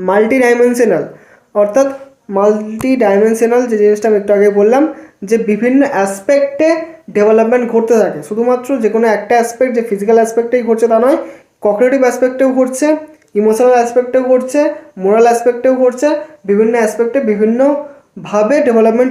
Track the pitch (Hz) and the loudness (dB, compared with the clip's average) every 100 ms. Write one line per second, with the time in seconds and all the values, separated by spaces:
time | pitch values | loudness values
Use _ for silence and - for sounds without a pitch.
0 | 185 196 220 269 247 240 240 240 226 160 | -2 0 0 2 2 2 0 2 0 0
1 | - - _ _ _ 208 208 269 277 269 | -4 -14 _ _ _ -2 0 0 -2 -4
2 | - _ - 196 208 214 214 220 262 262 | -16 _ -6 0 0 0 -4 -6 -2 0
3 | 208 196 220 226 233 247 254 214 208 208 | 2 2 2 0 0 0 0 2 2 2
4 | 226 208 202 202 208 202 208 262 311 - | 0 0 0 2 2 2 2 2 0 -4
5 | - _ 196 220 190 208 240 269 269 196 | -20 _ -4 -2 -2 -2 0 2 0 -2
6 | 196 - - 277 277 - 320 330 320 - | -4 -4 -2 0 0 0 0 0 -6 -14
7 | - 208 208 220 226 247 226 226 226 226 | -6 0 2 2 2 0 0 -2 2 2
8 | 180 151 151 214 240 247 - 269 220 220 | 0 -4 -8 -4 -2 -2 -2 -2 0 0
9 | 226 208 - 240 233 - 254 233 226 196 | 0 0 0 0 0 -2 -2 -2 -4 -4
10 | 202 226 226 233 233 247 226 226 233 226 | 0 2 2 -2 -2 -2 -2 0 2 2
11 | 247 330 - - _ _ 208 208 254 269 | 2 0 -4 -16 _ _ -2 0 0 2
12 | 254 233 254 262 269 254 254 - 294 302 | 0 0 -2 0 0 0 -2 0 0 -2
13 | - - _ 208 214 220 254 247 233 247 | -6 -20 _ -2 0 2 2 2 2 0
14 | 247 262 254 254 254 294 302 294 - - | 0 0 2 0 0 -2 -2 -4 -14 -4
15 | 190 214 233 233 240 233 262 254 254 247 | 0 2 2 2 0 0 0 2 0 0
16 | 294 302 - - 190 202 226 240 220 220 | -2 -2 -8 -10 -2 0 2 0 0 -2
17 | 233 277 220 202 220 233 277 285 - - | -2 -2 -2 0 0 2 0 0 -6 -18
18 | _ 190 160 208 214 294 262 226 220 226 | _ -20 -6 -2 0 0 2 2 2 2
19 | 254 | 0